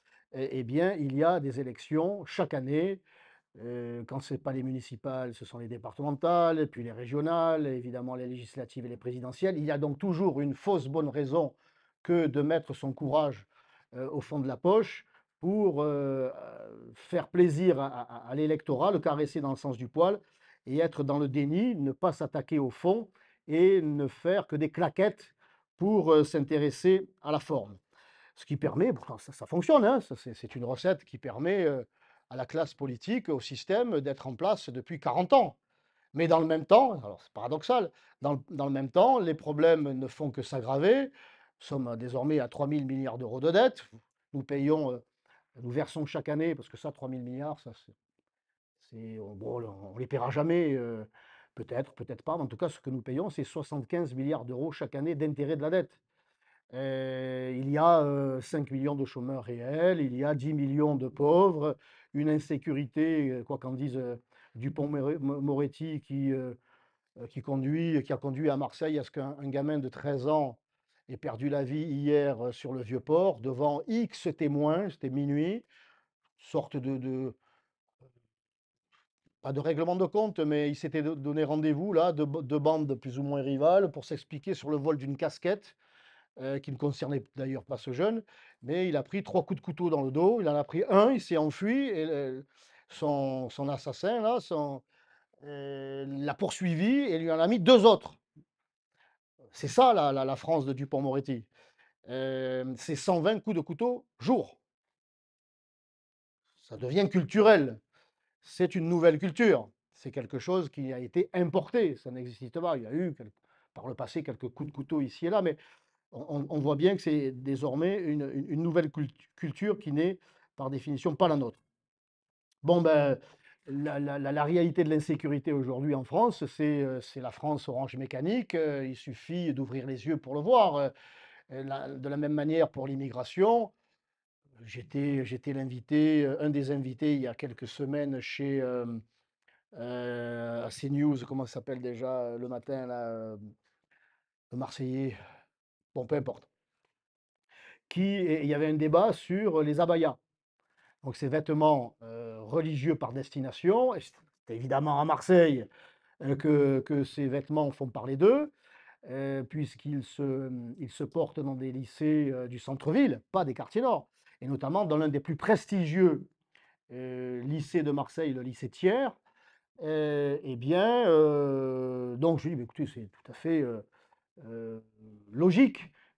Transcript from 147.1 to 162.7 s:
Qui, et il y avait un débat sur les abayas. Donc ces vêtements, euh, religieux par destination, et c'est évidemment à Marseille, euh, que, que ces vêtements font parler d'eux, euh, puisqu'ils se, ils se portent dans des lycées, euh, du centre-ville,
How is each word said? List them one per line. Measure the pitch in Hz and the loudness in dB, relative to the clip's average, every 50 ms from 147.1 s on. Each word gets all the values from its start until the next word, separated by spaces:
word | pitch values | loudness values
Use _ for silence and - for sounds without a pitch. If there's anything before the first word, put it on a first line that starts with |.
| _ _ _ _ _ _ _ _ _ - - - - _ _ _ | _ _ _ _ _ _ _ _ _ -20 -20 -20 -20 _ _ _
Qui, | - 180 | -2 0
et | 190 196 202 202 180 165 156 160 | 0 2 2 0 2 2 2 2
il | 147 143 | 2 0
y | 151 | 2
avait | 143 156 156 | 2 2 2
un | 156 | 2
débat | 151 156 156 156 170 202 226 | 2 4 4 6 6 6 4
sur | 175 - - - 180 196 220 202 160 156 | 2 -2 -4 -4 -2 0 0 2 2 2
les | 151 151 147 151 | 2 2 2 2
abayas. | 170 170 170 165 160 151 123 - _ _ _ _ _ _ _ _ _ _ _ _ _ _ _ _ - | 2 4 4 2 2 0 0 -4 _ _ _ _ _ _ _ _ _ _ _ _ _ _ _ _ -12
Donc | 135 120 | -12 -8
ces | - 147 131 | -6 -4 -2
vêtements, | 135 156 156 165 156 151 156 151 151 135 120 117 - _ | -2 -2 0 0 2 4 6 6 6 4 2 -4 -10 _
euh, | - - 113 117 117 113 110 110 | -18 -14 -14 -12 -12 -12 -12 -14
religieux | 107 107 135 165 160 160 156 135 131 165 156 | -8 -2 -2 -2 0 0 -2 0 0 0 0
par | 151 143 110 | 0 -2 -6
destination, | 123 135 131 - - 139 131 131 - - - 180 208 240 254 254 220 | -6 -8 -10 -8 -8 -8 -6 -6 -8 0 2 4 4 4 4 2 0
et | 160 | -2
c'est | - - - _ _ _ _ _ _ - 113 | -8 -12 -18 _ _ _ _ _ _ -12 -10
évidemment | 113 127 131 135 139 147 151 143 139 | -8 -4 0 0 0 2 2 2 2
à | 151 | 2
Marseille, | 160 156 - - - 185 175 170 160 139 127 113 - - - - - _ _ _ _ _ - | 2 0 0 4 8 8 10 10 8 6 2 -2 -6 -14 -20 -20 -20 _ _ _ _ _ -8
euh, | 139 135 139 | -4 -2 -2
que, | 135 - 151 151 143 143 139 135 131 | 0 4 4 6 6 6 6 4 2
que | - - 151 143 135 | 0 0 -2 -2 -2
ces | - - - 143 131 | -2 -4 -4 -2 -2
vêtements | 127 139 135 - 151 151 151 139 | -2 -4 -4 -2 0 0 0 0
font | 131 - 143 | -2 -6 -8
parler | 127 - 123 110 127 135 | -8 -8 -8 -6 -6 0
d'eux, | 135 175 208 254 285 302 294 - _ _ _ - - - - - _ - - | 4 6 6 6 6 2 -2 -8 _ _ _ -20 -20 -20 -20 -20 _ -16 -10
euh, | 127 135 139 135 139 135 127 | -8 -6 -4 -4 -4 -6 -6
puisqu'ils | - - 156 147 - - - - 147 147 139 | -6 -6 -6 -6 -6 -8 -10 -8 -6 -4 -4
se, | 117 - - - 143 139 131 135 135 131 127 123 120 117 123 - | -6 -8 -6 -4 -4 -2 -2 -2 -4 -6 -8 -8 -8 -10 -10 -10
ils | 147 117 | -12 -10
se | - - 151 | -8 -8 -8
portent | - - 165 151 - - 160 | -4 -2 -2 -2 -2 -4 -6
dans | 139 139 135 | -6 -6 -6
des | 127 131 131 | -6 -8 -8
lycées, | 127 131 131 - - - 151 151 151 151 147 139 | -8 -8 -10 -12 -6 -2 0 2 2 2 2 0
euh, | 131 127 127 120 | -2 -4 -6 -10
du | 123 117 | -10 -10
centre-ville, | - - | -8 -8